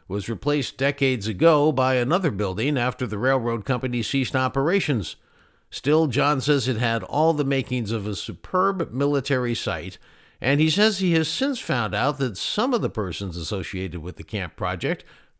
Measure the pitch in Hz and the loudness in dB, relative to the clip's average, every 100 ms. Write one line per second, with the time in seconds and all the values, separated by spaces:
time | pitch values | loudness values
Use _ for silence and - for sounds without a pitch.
0 | - 101 98 104 147 147 123 - 139 139 | -8 -6 -4 -4 0 0 -2 -2 -2 2
1 | 135 123 101 95 160 151 151 131 131 127 | 2 2 -2 4 6 6 4 4 2 2
2 | 120 175 185 98 98 92 131 143 123 - | 2 2 0 0 -2 0 0 0 0 -2
3 | 120 101 123 135 117 117 107 127 127 120 | -4 0 2 2 0 -2 -2 -2 -2 -2
4 | 110 139 127 131 131 139 143 196 - 123 | 0 0 0 0 0 0 2 2 0 -2
5 | - - _ _ _ _ _ - 139 156 | -2 -8 _ _ _ _ _ -6 2 4
6 | 156 117 143 143 131 143 117 110 120 113 | 4 2 2 2 2 2 2 0 0 0
7 | - 143 160 151 135 135 131 127 104 113 | -2 2 2 2 0 0 0 -2 -2 -2
8 | 101 101 - 90 - 185 196 190 - 127 | -2 -4 -6 -10 -4 0 0 0 -4 0
9 | 143 143 127 131 120 117 - 85 87 - | 0 0 0 0 0 -2 -2 -4 -6 -12
10 | - - - - 123 143 160 151 220 185 | -18 -20 -20 -4 0 4 4 4 2 2
11 | 185 165 156 - 277 254 - 131 107 101 | 2 2 2 0 -2 -2 -2 -2 0 0
12 | 127 139 131 92 - - 247 247 127 110 | 0 0 -2 -2 -4 -2 0 0 0 -2
13 | 95 80 98 85 82 101 90 92 95 85 | -4 -4 -6 -6 -4 -4 -4 -6 -6 -6
14 | 82 - 82 104 87 - 92 90 135 180 | -10 -12 -8 -6 -6 -4 -4 -2 -4 -4
15 | - - _ _ | -10 -20 _ _